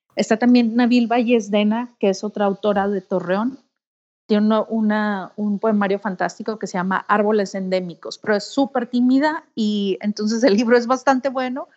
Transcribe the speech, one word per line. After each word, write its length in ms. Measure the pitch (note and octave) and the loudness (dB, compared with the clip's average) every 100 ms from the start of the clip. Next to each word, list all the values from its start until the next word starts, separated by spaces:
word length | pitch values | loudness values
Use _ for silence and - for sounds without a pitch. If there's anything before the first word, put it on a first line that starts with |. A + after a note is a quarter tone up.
| _ | _
Está 220 | - - A3 | -6 -2 2
también 400 | B3 B3 A3+ A#3 | 4 4 4 2
Nabil 300 | A#3+ B3 A3+ | 2 2 2
Vallesdena, 880 | A#3+ A#3 A#3 G3+ G#3 G#3 A3+ A#3+ _ | 0 2 0 2 0 2 0 -6 _
que 120 | G3+ | 0
es 120 | F#3+ | 0
otra 220 | G#3 G#3 | -4 -2
autora 440 | G3+ G3 G#3 G3+ G3+ | -2 0 0 0 0
de 120 | G3 | -4
Torreón. 580 | F#3+ F#3 F3 F#3+ A#3+ C4 _ _ _ _ _ _ - | -4 -4 -2 -2 -2 -6 _ _ _ _ _ _ -2
Tiene 180 | G#3 G#3+ | 2 2
uno, 200 | A3 - | 2 0
una, 640 | A3 G#3+ G#3+ G#3 G3+ F3 - | -2 0 0 -2 -4 -8 -6
un 220 | G#3 G3+ | -4 -2
poemario 400 | A3+ G#3 G3+ G3+ | 0 2 0 0
fantástico 600 | G3 F3+ F3 - A3+ G#3+ | -4 -4 -6 -6 -10 -8
que 80 | F#3 | -6
se 100 | F#3 | -4
llama 220 | F#3 F#3+ - | -2 -2 0
Árboles 460 | G#3 G#3 G#3+ G3 | 2 2 0 -2
Endémicos, 640 | G3 F#3 F#3 F3+ D#3 A2+ - | -6 -4 -2 -4 -10 -14 -8
pero 180 | - G#3 | -2 -2
es 80 | |
súper 420 | - - C#4 B3+ A#3+ | -2 -2 -2 -2 -2
tímida 580 | B3 B3 C4+ D4+ D#4+ - | 0 2 4 2 -2 -8
y 420 | - G#3 G#3 G3+ F#3 | -6 -2 -2 -2 -2
entonces 420 | G#3 G#3 G#3+ A3+ | -4 -4 -4 2
el 100 | B3 | 2
libro 220 | G3+ A#3 B3 | 2 4 2
es 100 | A#3 | 2
bastante 440 | B3+ - C4 C#4 | 0 2 0 -2
bueno, 360 | C4 B3+ C4 F4 | -4 -4 -6 -12